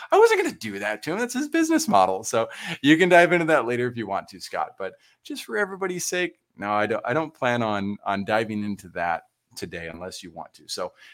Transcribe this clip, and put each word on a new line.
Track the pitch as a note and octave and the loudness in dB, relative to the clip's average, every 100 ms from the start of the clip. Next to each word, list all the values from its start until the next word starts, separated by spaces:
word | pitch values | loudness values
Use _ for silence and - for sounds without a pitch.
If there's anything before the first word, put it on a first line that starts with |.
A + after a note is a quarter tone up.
| - | 0
I | F#4 | 6
wasn't | A4+ G#4 | 6 6
gonna | E4+ - | -2 -4
do | A2 G2 | -8 -6
that | G#2 G#2+ | -6 -6
to | - | -4
him. | F#3 | -4
That's | A#3+ B3 | -4 -4
his | D4 | -4
business | E4 D#4+ D#4+ D#4 | -2 2 0 4
model. | - F#3 - | 4 4 2
So | A2+ A#2 A2+ - F#3+ D#3+ | -2 -2 -2 -6 -12 -2
you | C#3 D#3+ | 4 6
can | F3+ | 8
dive | F3 F3 | 8 8
into | F3 D#3+ | 4 4
that | D3+ A#2 | 2 2
later | A#2+ B2 | -2 -2
if | A#2+ | -4
you | G2+ | -6
want | F#2+ E2+ | -6 -8
to, | F#2 | -14
Scott. | - F2+ D#2 - | -10 -6 -6 -6
But | F#2+ - _ _ | -10 -10 _ _
just | - C#4 - | -16 -14 -6
for | A3 | -4
everybody's | G3 F#3+ F#3+ F3+ - | -4 -4 -6 -4 -4
sake, | F#3 F3 - _ - | -2 -4 -6 _ -8
no, | G2+ | -2
I | G#2 G#2+ | 0 0
don't, | A2 - | -2 -2
I | |
don't | C#3 D#3 | -2 -2
plan | - B2+ A#2+ | -2 0 0
on, | A2 G#2 G2 G#2 | 0 -2 -2 -4
on | G2+ G2 G2 | -4 -4 0
diving | G#2+ A2+ G#2+ | 0 0 -4
into | G#2 G2 F2+ | -6 -8 -10
that | F2 E2+ E2 - _ _ - | -6 -4 -4 -8 _ _ -14
today | F#2+ E2+ E2 | -12 -10 -12
unless | E2+ F#2 - | -12 -12 -14
you | F2+ | -16
want | E2 D#2 - | -16 -18 -18
to. | D2+ | -14
So, | - F2+ _ - | -8 -8 _ -20